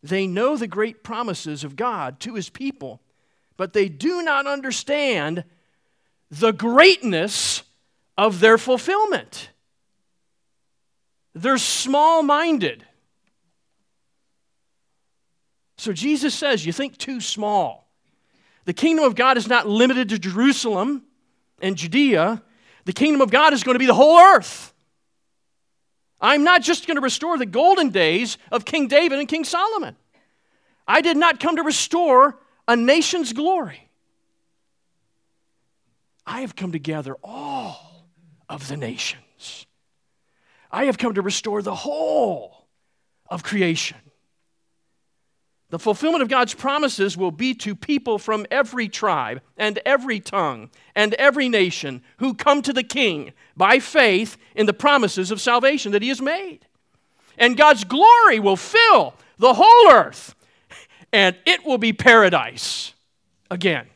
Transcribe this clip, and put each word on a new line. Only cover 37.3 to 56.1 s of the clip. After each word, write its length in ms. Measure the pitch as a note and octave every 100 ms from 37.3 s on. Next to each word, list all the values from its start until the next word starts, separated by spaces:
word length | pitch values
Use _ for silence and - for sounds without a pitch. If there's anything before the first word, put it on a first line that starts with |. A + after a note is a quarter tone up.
| A#2 C#3+ C#3 A#2 - _ _ _ _ _ _ _
of 180 | C#3 C#3
the 100 | D3
nations. 880 | A#2+ B2 - - _ _ - - - _ _ _ _ _ _ _ _ _ _
I 140 | D#3+ C4+
have 120 | A#3
come 160 | B3
to 80 | G3
restore 400 | F#3+ - A3 G#3
the 140 | G3+ F#3
whole 920 | C#4 D4 D#4+ D#4 A#3 D#3 G2+ _ _ _ _ _ _ _ _
of 160 | F3
creation." 580 | - G3+ F3+ E3 - - _ _ _ _ _ _ _ _ _ _ _ _ _ _ _ _ _
The 100 | E3+
fulfillment 420 | A3 G#3 D#4 E4
of 80 | B3
God's 240 | C4 A#3+
promises 640 | - C4 C#4+ D4 - G3 E3
will 140 | F#3+
be 220 | D#3 B3+ A#3+
to 200 | G#3 G3+
people 440 | - C#4+ - G#3+
from 260 | - G#3+ G#3
every 380 | B3+ A#3 B3 A3
tribe 560 | - G#3+ D#3+ A2+ B2 _ -
and 200 | G#3+ G#3 -
every 360 | C4+ C4 A3
tongue 500 | - G3 D#3+ A#2+ A2 _ _ -
and 180 | G#3+ G#3+
every 340 | C#4+ C#4 B3+
nation 520 | A3+ F#3 - D3 B2+ _ _
who 140 | C4
come 280 | A#3 C#4+ C#4+
to 100 | C4+
the 140 | B3+ B3
King 480 | - A#3+ D#3 C3 _ _ -
by 220 | F#3+ C4
faith 580 | - D#4 A#3+ F#3+ G#3+ - _ -
in 100 | G#3+
the 80 |
promises 560 | - D4 C#4+ G#3+ - F#3
of 120 | G#3
salvation 500 | - A#3+ C4 D4 G#3
that 100 | G3+
he 60 |
has 140 | A#3